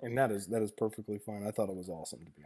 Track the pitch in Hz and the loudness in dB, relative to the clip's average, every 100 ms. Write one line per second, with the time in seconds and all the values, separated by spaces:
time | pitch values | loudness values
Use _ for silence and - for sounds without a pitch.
0 | 117 123 127 101 92 113 107 - 110 - | 0 4 4 4 0 2 2 2 0 0
1 | 104 104 - 104 104 107 98 92 92 82 | -6 -6 -6 -4 -2 0 0 -2 -6 -6
2 | 78 - 85 73 | -8 -12 -14 -20